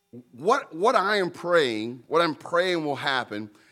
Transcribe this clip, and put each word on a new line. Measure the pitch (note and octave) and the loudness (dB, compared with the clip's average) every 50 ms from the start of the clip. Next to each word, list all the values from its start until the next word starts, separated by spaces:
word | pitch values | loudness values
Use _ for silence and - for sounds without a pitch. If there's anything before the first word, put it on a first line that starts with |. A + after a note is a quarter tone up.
| _ _ - A#2+ - _ | _ _ -20 -20 -20 _
What, | B2+ A#2 D3 G3+ C4 C#4 - - D#3+ | -18 -4 0 0 2 0 0 -4 -6
what | D#3+ F#3+ B3 B3 | -2 0 2 2
I | G3+ F#3 G3+ G#3+ G3+ | 2 2 2 2 0
am | F#3 F3 | 0 -2
praying, | - - - F3 F3 E3+ C#3+ B2 A2 G#2+ A2 A#2 B2+ B2+ - - | -4 -6 -2 2 4 4 4 4 0 -2 -4 -6 -8 -12 -8 -2
what | C#3+ E3 E3+ | 0 2 2
I'm | E3 C#3+ | 2 -2
praying | - - - F3 E3+ F#3 F#3 F3+ E3 D#3 | -4 -6 -2 0 0 2 2 0 -2 -2
will | D3 C#3 | -4 -4
happen | B2 C#3 D3 C3+ B2+ A#2 - G#2+ G#2 G#2+ G#2 - _ _ _ | -4 -2 -2 -2 -2 -2 -4 -6 -8 -8 -10 -14 _ _ _